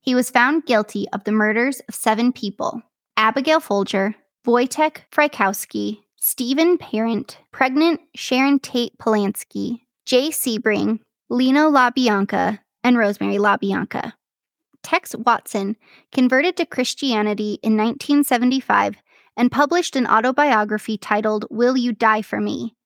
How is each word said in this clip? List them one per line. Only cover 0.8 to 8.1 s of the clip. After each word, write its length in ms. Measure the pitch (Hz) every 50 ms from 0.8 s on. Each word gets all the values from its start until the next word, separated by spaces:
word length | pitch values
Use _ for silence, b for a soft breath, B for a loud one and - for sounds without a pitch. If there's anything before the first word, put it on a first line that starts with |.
| 214 214 - 208 196 - -
of 120 | 196 -
the 80 | - 214
murders 480 | 220 214 214 214 220 240 269 277 - - -
of 60 | -
seven 380 | - - 277 285 208 233 247 247
people: 500 | - - 202 190 _ 208 - - 233 - _ _ _ _ _ _
Abigail 440 | - 214 220 226 285 262 320 311 320
Folger, 540 | 311 - 208 202 196 190 - 196 190 202 214 _ _ _ _ _ _
Wojtek 520 | - 233 240 247 254 - - 311 311 302 - _ _
Frykowski, 920 | - - 302 294 - - 208 196 202 - - _ - 214 208 202 214 - _ _ _
Stephen 600 | _ - - - - 254 240 269 277 320 339 359
Parent, 640 | 330 - - - 214 220 226 226 208 - - - - _ _
pregnant 500 | _ - 269 262 262 285 311 339 330 - _ _